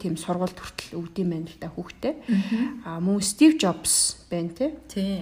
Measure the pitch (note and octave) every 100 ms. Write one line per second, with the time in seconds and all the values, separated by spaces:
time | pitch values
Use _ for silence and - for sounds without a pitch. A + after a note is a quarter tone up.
0 | F3+ E3 - F3 F3+ - - - - E3+
1 | E3+ F3+ F3+ E3 D#3+ - E3 - F3+ -
2 | B3 - - G3+ G3 A3 C#4 - - E3
3 | F3+ G3+ F3+ - D#4 D#4 F#3+ D#3+ - -
4 | - - - F3 E3+ - C#4 D#4 - G3+
5 | G3 F#3+